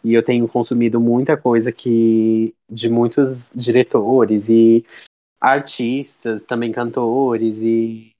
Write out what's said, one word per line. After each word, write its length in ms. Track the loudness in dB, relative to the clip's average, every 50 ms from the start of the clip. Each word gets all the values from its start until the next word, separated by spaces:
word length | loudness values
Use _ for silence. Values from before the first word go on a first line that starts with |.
| 0
e 80 | 2
eu 100 | 2 2
tenho 240 | 2 2 0 0 0
consumido 540 | -2 -2 -4 -4 -2 -2 0 0 0 0 0
muita 340 | 0 2 0 0 0 0 -2
coisa 380 | 0 _ 0 0 2 0 -2
que, 800 | -6 -6 -4 -2 0 2 2 2 2 2 2 0 0 0 -2 -4 -6 _ _ _
de 220 | -14 -6 -4 -2
muitos 600 | 0 2 0 0 2 0 0 0 -2 -8 -14 -14 _
diretores 960 | -8 -4 0 2 2 2 2 0 -2 0 2 2 2 2 2 2 -2 2 2
e 340 | 4 4 6 6 4 4 2 _ -20 -20 -20 _ _ _ _ _ _ _
artistas, 1000 | 0 0 0 0 -2 -8 -10 -6 -6 -4 -4 -6 -8 -10 -18 -10 -8 -6 -6 -6
também 280 | -6 -6 -6 -4 -4 -4
cantores 840 | -4 -6 -6 -6 -4 -4 -2 -2 0 0 0 0 0 0 -2 -4 -4 -2
e 500 | -2 0 0 0 -2 -4 -6 -12 -18 _ _